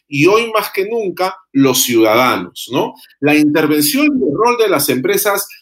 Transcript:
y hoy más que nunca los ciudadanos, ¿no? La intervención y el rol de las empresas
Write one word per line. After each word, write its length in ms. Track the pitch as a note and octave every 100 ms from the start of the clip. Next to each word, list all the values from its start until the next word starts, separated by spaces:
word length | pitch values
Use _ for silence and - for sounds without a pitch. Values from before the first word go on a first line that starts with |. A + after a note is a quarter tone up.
| _
y 180 | C#3 D#3
hoy 240 | G#3+ A#3
más 180 | A3 G3+
que 180 | - G3
nunca 480 | A#3 G3+ F3 F#3 F#3+ _
los 300 | C#3 C3+ B2+
ciudadanos, 840 | B2+ A#2 A2 A2 B2+ G#2 F2 - -
¿no? 220 | C3 A#3 - - _
La 140 | C#3+
intervención 720 | D3 D3+ D#3 D3+ D3+ D3 C4 D4+
y 160 | C4+
el 140 | F#3 C#3+
rol 200 | A#3 A#3+
de 100 | G#3+
las 200 | D#3 -
empresas 600 | B2+ E3+ G3 G#3 G3 - -